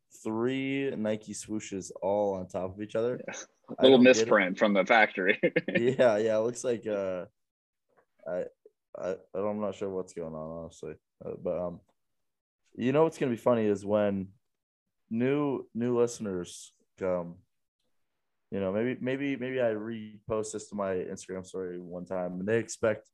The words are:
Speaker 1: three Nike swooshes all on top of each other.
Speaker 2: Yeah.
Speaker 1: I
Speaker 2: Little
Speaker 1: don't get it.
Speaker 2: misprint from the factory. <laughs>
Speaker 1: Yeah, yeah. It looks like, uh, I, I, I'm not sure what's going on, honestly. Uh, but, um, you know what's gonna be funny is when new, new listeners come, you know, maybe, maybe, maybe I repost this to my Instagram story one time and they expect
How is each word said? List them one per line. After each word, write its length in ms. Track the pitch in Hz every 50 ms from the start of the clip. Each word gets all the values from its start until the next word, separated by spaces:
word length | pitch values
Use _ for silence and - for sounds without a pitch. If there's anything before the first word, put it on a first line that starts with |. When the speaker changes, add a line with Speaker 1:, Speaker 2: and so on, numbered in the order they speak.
| _ _ - - -
Speaker 1:
three 680 | 113 110 110 117 127 135 135 135 135 135 139 139 135 -
Nike 380 | 95 107 107 110 107 - 104 104
swooshes 580 | - - - 107 107 - - 101 95 87 - - -
all 340 | - 95 101 104 104 101 95
on 120 | 95 92
top 260 | 90 - 92 92 92 95
of 60 | 101
each 140 | 107 98 -
other. 240 | 113 117 123 131 - -
Speaker 2:
Yeah. 60 | - - - - - _ _ _ - -
Speaker 1:
I 60 | - -
Speaker 2:
Little 140 | 131 135
Speaker 1:
don't 60 | 123 123
get 120 | 127 127
it. 20 | 110
Speaker 2:
misprint 360 | 113 113 117 104 95 90 95 -
from 140 | 113 104 101
the 120 | 95 92
factory. 540 | 92 120 113 107 - - - 90 95 107 -
<laughs> 340 | - - - - - - -
Speaker 1:
Yeah, 400 | - 120 127 131 - 131 120 107
yeah. 200 | 104 110 110 107
It 40 | 110
looks 220 | 110 120 123 - -
like, 220 | 131 120 104 92
uh, 380 | 107 104 98 98 95 92 90 85 - _ _ _ _ _ _ _ _ _ _ _ _ _ _ _ _ _ _ - -
I, 140 | 87 90 - - - _ _ - _ _ _ _ -
I, 180 | - - 90 92 - - _ -
I'm 260 | 92 101 104 104 107
not 160 | 107 98 95
sure 140 | - 104 98
what's 240 | 95 92 90 - -
going 200 | 85 82 80 80
on, 140 | 78 78 80 82 82 82
honestly. 300 | 80 - - - 78 78 - _ _ _ _ -
Uh, 60 | 85 82 - -
but, 140 | 90 85 85
um, 200 | 90 87 87 85 - _ _ _ _ _ _ _ _ _ _ _ _ _ _ _ _ _ -
you 160 | 104 110 127 135
know 100 | 147 160
what's 140 | 160 160
gonna 140 | - 156 131
be 60 | 117
funny 280 | 107 - 127 123 117 110
is 180 | 107 101 95 101
when 420 | 101 104 104 104 104 101 98 95 95 - _ _ _ _ _ _ _ _ _ _ _ _ _ _ _
new, 560 | 110 117 123 131 139 147 147 143 131 104 - - -
new 260 | 113 120 123 120 120
listeners 720 | 120 117 - - 113 101 92 90 87 - - - - - _ _ _ _ _ -
come, 360 | 95 92 90 90 85 87 87 95 _ _ _ _ _ _ _ _ _ _ _ _ _ _ _ _ _ _ _ _ _ _
you 80 | - 98
know, 120 | 98 92
maybe, 240 | 95 107 117 127 123 -
maybe, 340 | 123 127 135 135 143 139 135
maybe 240 | 117 123 127 127 127
I 140 | 123 117 110
repost 800 | 107 107 113 117 110 107 107 107 104 _ - 113 110 107 107 -
this 160 | 104 - -
to 60 | 101
my 180 | 101 98 98 95
Instagram 500 | 92 85 - 95 95 - - 92 92 92
story 360 | - - 95 95 90 87 90
one 260 | 90 85 87 90 90
time 280 | - 95 92 90 90 90
and 140 | 90 92
they 120 | 104 113 117
expect 500 | 110 - - - - 113 107 - - _